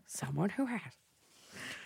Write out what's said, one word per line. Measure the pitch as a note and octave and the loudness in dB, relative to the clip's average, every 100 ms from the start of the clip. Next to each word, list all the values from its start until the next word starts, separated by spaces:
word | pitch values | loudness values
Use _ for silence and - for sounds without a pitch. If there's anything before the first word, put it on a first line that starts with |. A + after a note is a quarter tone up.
| - | -4
Someone | - C3+ C#3+ F#3+ | -4 0 4 4
who | - C4 | 4 2
has. | A#3 D3 - _ _ - - - - - - | 0 -4 -14 _ _ -20 -20 -16 -10 -8 -8